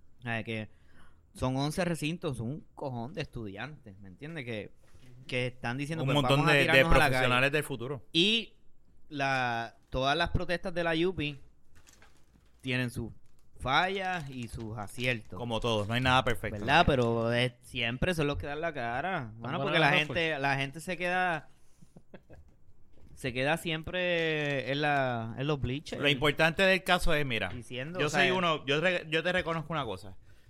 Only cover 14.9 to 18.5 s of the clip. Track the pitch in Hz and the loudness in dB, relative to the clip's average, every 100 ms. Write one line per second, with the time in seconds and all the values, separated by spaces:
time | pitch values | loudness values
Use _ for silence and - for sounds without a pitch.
14.9 | - 123 120 - 92 120 110 117 110 101 | -4 -2 -2 -6 -10 -4 -2 0 0 0
15.9 | 120 131 127 127 117 107 104 104 147 165 | 0 4 4 4 0 -2 -4 2 4 6
16.9 | 139 117 117 117 120 127 - - 127 117 | 4 4 2 2 2 0 -2 -10 -4 -4
17.9 | 127 - 170 147 143 151 | -2 -2 0 0 -2 -4